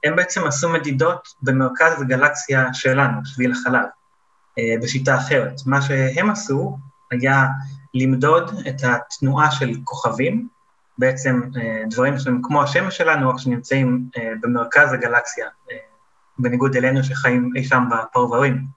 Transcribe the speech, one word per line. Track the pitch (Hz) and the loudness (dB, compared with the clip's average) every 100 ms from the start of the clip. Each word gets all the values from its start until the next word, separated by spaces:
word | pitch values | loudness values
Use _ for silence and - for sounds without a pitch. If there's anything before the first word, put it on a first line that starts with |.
| - | 0
הם | 170 | 0
בעצם | - - 160 | 0 -2 -2
עשו | 139 170 | -2 -2
מדידות | 165 147 135 160 175 - - | -2 -2 0 0 0 -10 -8
במרכז | 135 131 131 127 165 160 | 0 2 0 4 2 4
הגלקסיה | 131 127 147 143 - 135 127 | 0 2 2 0 0 0 2
שלנו, | 131 131 131 135 - - | 0 0 2 2 0 -6
שביל | - 123 | -2 -2
החלב, | 123 131 127 - - _ _ _ _ _ - | -2 0 0 -2 -8 _ _ _ _ _ -4
אה, | 117 117 | -2 -2
בשיטה | 127 135 135 131 | -2 -2 2 0
אחרת. | - 143 113 - 131 | 2 0 0 -4 0
מה | 139 | 0
שהם | 139 135 131 151 208 | 0 0 0 0 0
עשו | 208 - 135 - - - _ _ | -2 -2 -2 -2 -8 -16 _ _
היה | 123 131 135 135 135 - - - | -2 2 2 2 -2 -8 -14 -6
למדוד | 127 131 131 147 165 170 208 143 | 0 2 2 4 2 2 -8 -8
את | 135 | -2
התנועה | 127 120 - - 135 135 151 | 0 0 -4 -4 0 2 2
של | 139 127 110 | 2 -2 -4
כוכבים, | - - 120 107 147 214 247 _ _ _ _ - | -8 -6 -4 -2 -2 -2 -6 _ _ _ _ 0
בעצם, | 127 135 139 123 120 127 | 0 2 0 0 -2 -6
אה, | 113 110 110 | -4 -4 -4
דברים | 123 131 139 | 0 0 0
שהם | 135 123 | 0 -2
כמו | - 147 | 0 0
השמש | 139 151 190 - | 2 0 -2 -2
שלנו, | 165 151 131 | 0 2 2
רק | 127 | 0
שנמצאים, | 131 117 - 135 131 123 123 120 | -2 -4 0 2 2 2 -2 -6
אה, | 113 110 | -8 -4
במרכז | 120 123 117 143 147 | -2 0 2 4 4
הגלקסיה, | 127 120 120 - - 113 _ - | 4 0 0 -2 -10 -10 _ -16
אה, | - - _ _ _ _ - | -16 -16 _ _ _ _ -4
בניגוד | 123 123 135 127 | -2 0 0 2
אלינו | 127 135 | 2 2
שחיים | 131 - 127 123 123 135 | 0 0 0 2 0 -4
אי | |
שם | 135 131 123 | 0 2 2
בפרברים. | 113 110 127 123 117 139 131 - | -2 -2 0 2 2 2 0 -6